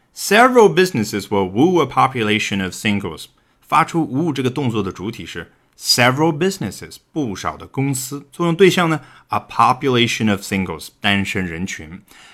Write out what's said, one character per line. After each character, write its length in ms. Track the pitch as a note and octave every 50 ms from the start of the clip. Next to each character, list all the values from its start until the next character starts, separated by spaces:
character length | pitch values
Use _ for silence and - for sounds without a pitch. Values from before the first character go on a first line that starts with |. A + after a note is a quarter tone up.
| _ _ _
Several 560 | - - - G3+ G#3+ A#3+ C4 B3 B3 A3 G3 D#3
businesses 500 | D#3+ F#3 F3+ - A#2 G#2 - - G#2 F#2+
will 220 | - G#2+ G2 G2
woo 360 | F#2 F#2 G#2 C#3+ F#3 F#3 E3+ D3
a 40 |
population 800 | B2+ - B2+ C3 C3 B2+ B2 A2 G#2 G#2+ G#2+ - - A2 G2 F#2+
of 80 | F#2 F2
singles。 540 | - - A2 G2+ G2+ G2+ F2+ D#2 D2+ - - _ _ _ _ _ _
发 240 | _ - C#3 D3+ D#3+
出 180 | D#3+ - E3+ D#3
“woo” 260 | - B2 C3 E3 F3 C#3
这 100 | C3 B2+
个 60 | B2+
动 220 | B2+ D3 C#3+ B2
作 120 | A2 A2 G2
的 80 | F#2+
主 200 | - - F2 G#2+
体 160 | A2 - F2+
是 260 | D#2 - F2 D#2+ - _ _ _ _ _ -
several 560 | - - - - A#2+ B2 B2+ C#3 D#3 E3 D#3+
businesses， 640 | D3 E3+ F#3+ G3 - - G2+ F2 - - D#2+ - - _ _ -
不 240 | E3 D3 A#2 G2
少 220 | F2 - E2+ D2+ D2
的 80 | D#2+
公 280 | D#2 - - C3+ C#3 C#3
司。 320 | B2+ - - C#3+ C#3+ C#3 _ _
作 140 | - E3+
用 100 | E3+ E3
对 140 | E3 G3 F#3
象 180 | F3 F#3 F3 E3
呢？ 140 | D#3+ D3+ - - - - _ -
A 100 | - G#2
population 920 | - - - - A#2 A#2 B2 B2+ C#3 C#3 B2+ A#2+ A#2+ A2+ - - A#2 G#2+
of 100 | G2+ F#2+
singles， 480 | - - G#2+ F#2+ F#2+ E2+ E2 D#2 - - _ _ -
单 200 | G#2 G2+ G2+ G2
身 240 | - - G2+ F#2
人 200 | F2 E2 E2 F#2
群。 340 | F#2+ - - D#2+ D#2 E2 F#2 - _ - - - -